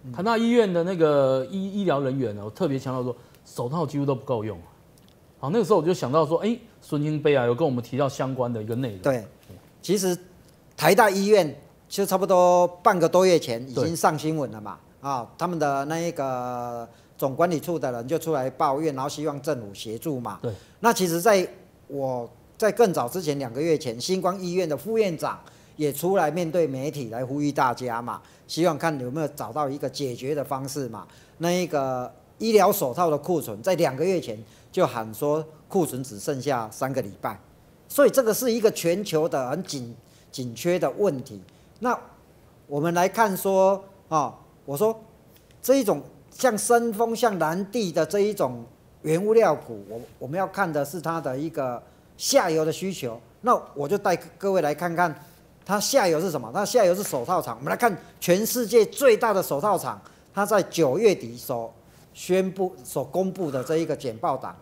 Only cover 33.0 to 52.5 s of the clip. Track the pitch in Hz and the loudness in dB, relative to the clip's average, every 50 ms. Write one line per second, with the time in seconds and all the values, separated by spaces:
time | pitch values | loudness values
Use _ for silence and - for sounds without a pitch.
33 | 180 165 151 143 147 175 180 156 123 - 104 101 117 190 185 151 170 143 131 131 | 2 2 2 0 0 -2 -2 -2 -2 -4 -10 -4 0 0 2 2 2 0 0 0
34 | 160 190 190 165 131 120 110 107 113 - - - - _ - 185 175 135 117 120 | -2 0 0 -2 -4 -6 -12 -12 -14 -20 -20 -20 -20 _ 0 0 0 0 0 -6
35 | 110 110 107 - 147 147 147 160 156 156 - - _ _ - 196 165 131 - 127 | -8 -8 -8 -4 -2 0 0 -2 -4 -8 -16 -20 _ _ -2 -2 -2 0 -4 -8
36 | 135 - 107 101 - - 143 131 117 143 135 120 113 110 - - 135 131 135 131 | -10 -10 -12 -8 -6 -6 -6 -4 -2 -2 -2 -2 -4 -8 -6 -6 -6 -4 -4 -4
37 | 107 101 92 - - 123 107 - - - - _ _ _ _ _ _ _ - - | -6 -6 -12 -10 -10 -10 -10 -10 -18 -20 -20 _ _ _ _ _ _ _ 4 6
38 | 285 220 - 269 254 220 208 - 254 254 226 240 202 214 - - - 165 175 196 | 6 6 6 4 2 2 0 2 0 0 0 4 2 2 2 2 0 0 0 0
39 | 208 - 160 156 156 170 156 139 127 123 143 180 185 - - 139 120 117 117 - | -2 -2 0 0 0 0 -2 -2 -2 -4 -4 -6 -6 -8 -8 -10 -10 -12 -14 -18
40 | _ _ - _ _ _ - - 127 123 117 - - 175 180 180 170 139 131 190 | _ _ -20 _ _ _ -10 -10 -8 -8 -10 -4 0 0 0 2 0 -2 0 2
41 | 208 196 147 127 117 - 107 98 92 - _ - - _ - - 214 247 233 - | 0 0 0 -2 -8 -12 -16 -18 -18 -20 _ -20 -20 _ -16 -6 -2 -2 -2 -2
42 | - - - - _ _ _ _ _ _ _ _ _ - 143 147 151 170 170 175 | -6 -18 -20 -20 _ _ _ _ _ _ _ _ _ -8 -4 -2 -2 0 2 2
43 | 180 190 185 226 226 208 190 - - 196 190 190 190 190 196 190 - - - - | 2 2 4 2 2 2 2 -2 0 2 4 6 6 4 4 2 -4 -18 -20 -20
44 | _ - 160 156 139 117 - - - - _ _ _ 139 139 143 214 220 220 220 | _ -2 -2 -2 -2 -2 -6 -14 -20 -20 _ _ _ -8 -2 0 0 0 0 -4
45 | - - - _ _ - _ - _ _ - - - - 262 277 247 202 165 143 | -12 -20 -20 _ _ -20 _ -20 _ _ -20 -10 2 4 4 4 4 2 0 0
46 | 135 - - - - - - - - 208 214 202 - - 240 240 233 233 208 202 | -2 -12 -20 -20 -20 -20 -8 0 0 2 2 0 2 4 4 4 4 0 -2 -2
47 | 233 226 226 220 247 226 196 175 160 156 165 190 202 196 - 247 214 175 147 160 | -2 -2 0 2 2 2 2 2 0 0 0 -2 -6 -4 -2 -2 -2 0 0 0
48 | 156 156 - 208 196 214 208 - 160 127 123 120 117 - - _ _ - _ _ | 0 0 2 0 0 0 0 0 -2 -2 -2 -6 -12 -16 -20 _ _ -20 _ _
49 | - 156 156 170 202 208 220 226 220 175 151 131 - - 117 104 101 95 110 117 | -2 0 0 0 2 4 6 6 6 6 2 0 -4 -12 -14 -14 -12 -12 -12 -14
50 | 131 - - _ 135 123 151 190 190 180 - 196 202 170 151 147 143 139 180 180 | -14 -16 -16 _ -10 -8 -4 -4 -4 -4 -2 -2 -2 0 0 -2 -2 -2 -6 -8
51 | 143 160 165 165 156 147 127 135 151 165 - 156 135 127 120 113 - - _ _ | -6 -4 -6 -4 -4 -4 -6 -4 -6 -6 -4 -4 -4 -4 -4 -8 -12 -18 _ _
52 | _ _ _ - - - 262 277 214 180 | _ _ _ -8 -4 2 2 2 4 4